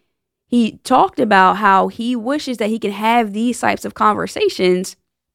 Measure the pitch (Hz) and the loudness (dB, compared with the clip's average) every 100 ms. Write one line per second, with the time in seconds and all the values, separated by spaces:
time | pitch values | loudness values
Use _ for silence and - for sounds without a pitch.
0 | _ _ _ _ _ 240 220 - - 254 | _ _ _ _ _ 0 0 -4 0 2
1 | 381 - 233 196 185 185 214 190 190 190 | 2 0 2 4 4 4 2 2 0 -4
2 | 233 247 220 294 277 240 208 220 208 202 | -6 -4 -4 -4 -6 -4 -4 -4 -6 -4
3 | 220 240 214 202 240 226 220 196 208 - | 0 2 0 -2 -2 -2 -2 -4 -8 0
4 | 214 208 185 - 403 - 180 180 185 - | 0 0 -4 -2 -2 0 0 0 -4 -12
5 | _ _ _ | _ _ _